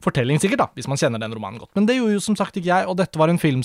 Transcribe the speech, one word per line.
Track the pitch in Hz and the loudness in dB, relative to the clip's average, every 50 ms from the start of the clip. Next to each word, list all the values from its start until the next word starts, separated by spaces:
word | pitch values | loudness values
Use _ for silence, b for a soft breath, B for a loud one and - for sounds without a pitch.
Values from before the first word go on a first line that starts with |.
fortelling | B 190 - 139 117 127 147 151 | B -2 0 0 2 2 2 2
sikkert | - 190 277 240 - | 2 2 0 0 -2
da, | - - | -2 -4
hvis | 127 - 135 | -8 -8 -6
man | 139 | -2
kjenner | - 165 131 117 110 | 0 0 0 0 -2
den | 113 110 113 | -6 -8 -8
romanen | 113 107 95 110 113 | -8 -10 -10 -12 -14
godt. | - - - | -12 -4 0
Men | 196 208 | 2 2
det | 220 254 262 | 2 2 2
gjorde | 240 214 208 | 2 0 0
jo | 196 - - | 0 0 -2
som | 208 - | -2 -2
sagt | 196 - - | -2 -4 -6
ikke | 196 170 175 | -4 0 2
jeg, | 175 190 185 180 | 2 2 2 0
og | 185 | 0
dette | 185 180 - - 156 | -2 -2 0 0 2
var | 156 165 | 2 4
en | 175 170 | 4 4
film | - 151 131 131 | 2 2 2 0